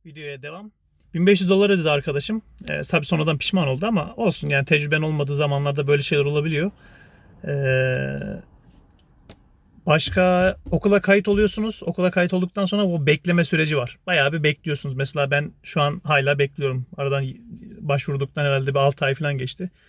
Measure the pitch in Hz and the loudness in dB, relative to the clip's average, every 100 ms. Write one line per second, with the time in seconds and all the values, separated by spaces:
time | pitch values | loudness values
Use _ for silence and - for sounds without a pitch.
0 | 165 147 147 139 147 170 214 _ _ _ | -20 -14 -12 -12 -14 -14 -16 _ _ _
1 | _ 160 180 196 185 196 202 190 156 143 | _ 2 4 6 4 4 6 4 2 0
2 | 147 143 - 220 - - - 151 147 165 | 0 -4 -2 -6 -8 -16 -6 -6 0 -2
3 | 147 160 151 151 - 190 143 131 208 208 | 0 0 0 -2 0 0 0 -2 0 -2
4 | 156 - 220 - 147 139 139 156 147 156 | -2 -2 -2 -2 -2 0 2 0 2 0
5 | 156 151 143 143 147 139 143 139 139 143 | 0 -2 -2 0 0 0 0 -2 2 2
6 | 135 147 143 147 156 156 185 - - - | 2 0 2 0 0 -2 -2 -6 -20 -20
7 | - - - - - 143 135 131 131 131 | -20 -20 -20 -14 -6 -2 2 2 2 0
8 | 135 139 101 - - - - - _ _ | -4 -6 -8 -10 -14 -20 -20 -20 _ _
9 | _ _ - - _ _ _ - - 156 | _ _ -20 -20 _ _ _ -8 0 0
10 | - 190 180 180 185 - - 170 202 196 | 2 2 4 4 2 0 -4 0 4 2
11 | 196 202 196 202 208 220 220 - - 170 | 4 2 4 2 0 0 -6 -6 -8 -2
12 | 180 180 175 185 180 - 190 202 196 170 | 0 0 0 0 -2 -2 -2 0 0 0
13 | 143 151 175 175 165 160 151 147 120 - | 2 2 2 0 2 0 0 -2 -4 -10
14 | - 170 139 160 151 147 165 147 139 131 | -2 0 2 2 0 -2 -6 -6 -6 -6
15 | 139 151 139 143 147 - - - 147 139 | -4 -2 0 0 -2 -12 -6 0 0 -2
16 | 143 147 135 143 139 147 139 131 127 - | 0 2 2 2 0 0 -4 -2 -8 -6
17 | 139 139 131 127 - - - - 151 139 | -2 -2 -4 -8 -18 -18 -18 -10 -2 -2
18 | - 139 135 - 143 139 135 139 139 - | 0 -4 -4 -2 0 0 0 2 2 2
19 | 139 135 151 139 131 - 180 _ | -2 0 -2 -4 -6 -8 -12 _